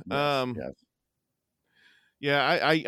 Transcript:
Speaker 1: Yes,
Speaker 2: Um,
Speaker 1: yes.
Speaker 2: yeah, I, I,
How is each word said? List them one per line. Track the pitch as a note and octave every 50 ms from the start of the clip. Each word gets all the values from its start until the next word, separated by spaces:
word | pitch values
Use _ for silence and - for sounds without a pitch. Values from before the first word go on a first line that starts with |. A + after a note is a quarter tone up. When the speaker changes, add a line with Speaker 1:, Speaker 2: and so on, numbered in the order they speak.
| -
Speaker 1:
Yes, | - C3+
Speaker 2:
Um, | C#3 D3 D3 C#3+ C3+ B2+ B2+ A#2+
Speaker 1:
yes. | D#2 B1+ C2+ - _ _ _ _ _ _ _ _ _ _ _ _ _ _ _ _ _ _ _ _ _ _ _ _ _ _ _ _ _
Speaker 2:
yeah, | - C#3+ C#3+ C#3+ B2+
I, | C#3 F3 - - C#3+
I, | D#3+ D#3+ -